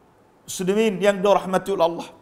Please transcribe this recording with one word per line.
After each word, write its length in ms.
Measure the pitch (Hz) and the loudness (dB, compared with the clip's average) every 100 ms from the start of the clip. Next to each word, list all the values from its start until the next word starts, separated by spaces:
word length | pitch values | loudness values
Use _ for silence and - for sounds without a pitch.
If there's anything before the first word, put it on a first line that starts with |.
| _ _ _ _ - | _ _ _ _ -14
muslimin 560 | - 185 208 226 180 | -6 -2 0 0 2
yang 160 | 202 202 | 0 2
dirahmati 560 | 202 185 185 185 185 | 4 2 2 -4 -2
oleh 120 | 190 170 | 0 0
Allah. 180 | 170 - - | -2 -12 -18